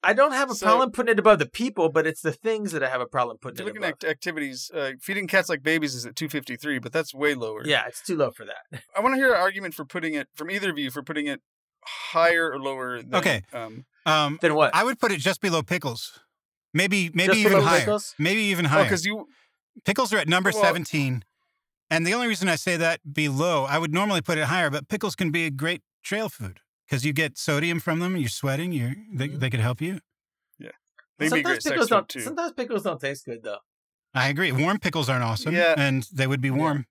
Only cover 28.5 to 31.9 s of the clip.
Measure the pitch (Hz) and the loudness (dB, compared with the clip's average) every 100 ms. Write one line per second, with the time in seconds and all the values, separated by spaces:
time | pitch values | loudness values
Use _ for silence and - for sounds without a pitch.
28.5 | 139 175 156 120 165 220 139 139 143 127 | -2 -2 -2 -4 -6 -8 -6 -6 -4 -2
29.5 | 110 117 120 160 190 _ _ _ _ _ | 0 0 0 -6 -8 _ _ _ _ _
30.5 | _ - - _ _ _ _ 151 - - | _ -20 -20 _ _ _ _ 0 2 0
31.5 | - 302 311 226 | -2 0 0 2